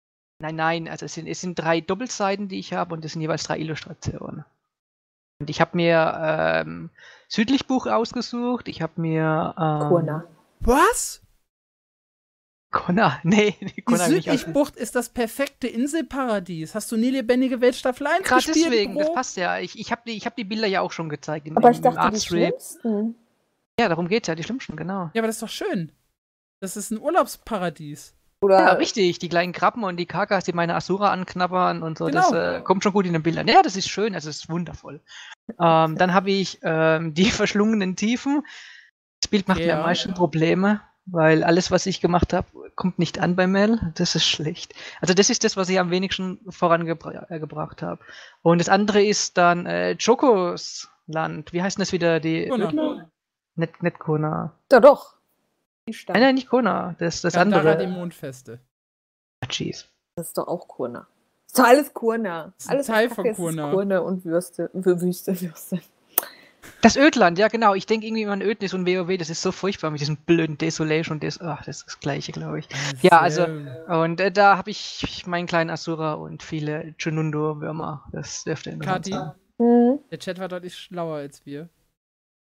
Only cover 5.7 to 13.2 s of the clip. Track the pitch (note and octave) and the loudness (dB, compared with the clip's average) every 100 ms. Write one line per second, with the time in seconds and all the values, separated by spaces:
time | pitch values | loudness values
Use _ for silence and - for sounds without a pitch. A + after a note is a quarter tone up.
5.7 | F3 E3+ E3 D#3+ - D#3 D#3 - D#2+ D#2 | 2 2 4 2 0 -2 0 2 0 -2
6.7 | E3 E3 _ - - - - A3+ C4+ - | -8 -14 _ -20 -20 -8 -4 0 0 0
7.7 | C4 C#4 A3 A#3 B3 - A#3+ A#3+ B3 - | -2 0 0 -2 -4 -8 -6 -4 -4 -6
8.7 | - E3 - E3 D#3+ D#3+ D#3 F3 - D#3+ | -8 -8 -4 -2 0 0 0 -2 -2 -2
9.7 | D3+ D3 F3 D3+ D#3 - _ _ - - | 0 2 2 0 -6 -10 _ _ -4 2
10.7 | C4+ F#4+ B4 - - _ _ _ _ _ | 4 4 2 -4 -10 _ _ _ _ _
11.7 | _ _ _ _ _ _ _ _ _ - | _ _ _ _ _ _ _ _ _ -8
12.7 | - - F3+ F#3+ C3 | -6 -2 2 2 0